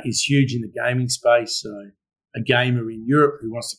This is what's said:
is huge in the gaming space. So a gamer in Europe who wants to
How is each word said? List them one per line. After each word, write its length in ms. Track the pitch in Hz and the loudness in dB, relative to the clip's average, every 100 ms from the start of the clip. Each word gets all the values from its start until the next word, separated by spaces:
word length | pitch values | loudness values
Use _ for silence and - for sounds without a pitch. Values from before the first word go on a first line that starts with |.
| 117 | -4
is 160 | 104 | -2
huge 320 | - 143 131 | 2 2 2
in 80 | 120 | 0
the 60 | 104 | -6
gaming 420 | 113 120 127 127 | -4 -2 0 -2
space. 500 | - 120 120 113 - | 0 4 4 2 -8
So 300 | 107 101 101 _ _ _ _ 123 | -8 -14 -18 _ _ _ _ -6
a 60 | |
gamer 480 | 123 123 127 123 113 | 2 2 2 0 -4
in 140 | 110 117 | -6 0
Europe 320 | 147 143 - | 4 4 2
who 100 | 113 | -8
wants 200 | 117 | -8
to 60 | - | -10